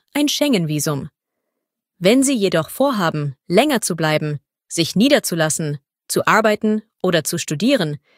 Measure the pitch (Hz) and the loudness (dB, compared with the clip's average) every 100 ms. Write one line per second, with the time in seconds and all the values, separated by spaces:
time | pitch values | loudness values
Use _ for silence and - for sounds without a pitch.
0 | _ 285 294 - 294 214 156 151 151 143 | _ -2 -2 0 0 0 0 -2 -2 -4
1 | - _ _ _ _ _ _ _ _ _ | -8 _ _ _ _ _ _ _ _ _
2 | 180 254 269 254 190 170 151 - 277 226 | 2 4 2 0 2 0 -2 -2 0 2
3 | 165 156 147 - - 180 302 247 - 165 | -2 -2 -6 -8 0 2 2 0 -2 -2
4 | 156 151 151 147 _ _ _ - 160 180 | 0 0 -2 -6 _ _ _ -4 -2 2
5 | 262 269 - 170 156 - 156 143 _ _ | 4 2 0 -2 -2 -2 -4 -6 _ _
6 | _ - - 196 220 214 214 214 - _ | _ -2 2 4 2 0 0 -2 -6 _
7 | 185 170 - 165 - 151 220 269 160 147 | 0 0 -2 -6 -6 -2 0 0 -2 -6
8 | _ | _